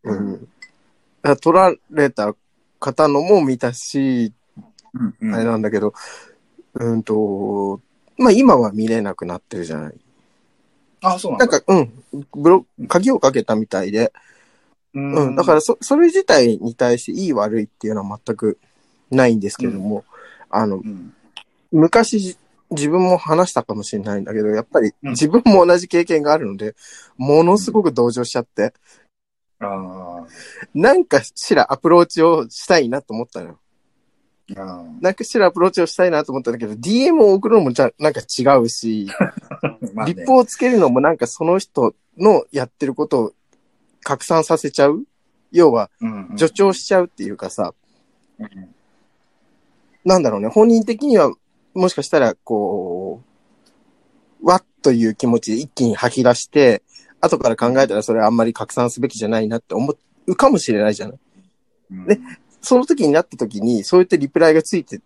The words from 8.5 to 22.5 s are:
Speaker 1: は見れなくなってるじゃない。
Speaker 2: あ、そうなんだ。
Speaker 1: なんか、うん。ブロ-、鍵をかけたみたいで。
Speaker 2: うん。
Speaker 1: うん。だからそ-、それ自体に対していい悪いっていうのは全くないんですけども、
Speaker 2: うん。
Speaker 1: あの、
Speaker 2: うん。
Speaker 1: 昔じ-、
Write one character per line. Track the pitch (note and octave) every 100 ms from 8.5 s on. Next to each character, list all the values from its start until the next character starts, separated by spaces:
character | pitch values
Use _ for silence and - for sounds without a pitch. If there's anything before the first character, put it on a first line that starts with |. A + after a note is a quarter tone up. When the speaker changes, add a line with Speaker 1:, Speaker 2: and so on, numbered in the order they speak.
| D3
Speaker 1:
は | A#3
見 | G#2 A2
れ | A2+
な | G2+
く | F2+ F2
な | F2+
っ |
て | _ F2
る |
じ | E2
ゃ | D#2
な | D2+
い。 | - _ _ _ _ _ _ _ _ _ _
Speaker 2:
あ、 | F#3 F3+
そ | G3
う |
な | A#2+
ん |
だ。 | B3
Speaker 1:
な | -
ん |
か、 | -
う | F#3
ん。 | A#2+ A#2+ _ C#3 C#3
ブ | - D3+
ロ-、 | F#3 - - -
鍵 | F3 G#3+
を | C4
か | C#3
け | C3+
た | G#2+ A2
み | G#2+
た | F#2+
い | F#2
で。 | G#2 A#2 _ _ _ _ _ _ _ _
Speaker 2:
う | C#3
ん。 | C#3
Speaker 1:
う | D3 C#3
ん。 | C3+
だ |
か | C3
ら | D#3
そ-、 | D#3 -
そ | - C#4+
れ | E4+
自 | F4+
体 | F#4+ D3+ A#2+ A2
に | A#2
対 | A#2 B2 A#2+
し | -
て |
い | G2 F#3
い |
悪 | B2 G#2 A2
い |
っ | G#2+
て | _ A2
い |
う |
の | G#2+ G2
は | G#2+
全 | - A2
く | G#2+ - _ _ _ _ _
な | C3 B2+
い | A2+
ん |
で | G2
す | -
け | B2+
ど | G2+
も、 | G2 G#2+
Speaker 2:
う |
ん。 | _ - - _ -
Speaker 1:
あ | G2+ G#2+
の、 | F#2+
Speaker 2:
う |
ん。 | G#2+ G2 E2+ _ _ - _ _ _
Speaker 1:
昔 | D#3+ E3 A#3 A3+ A3
じ-、 | F#3 - _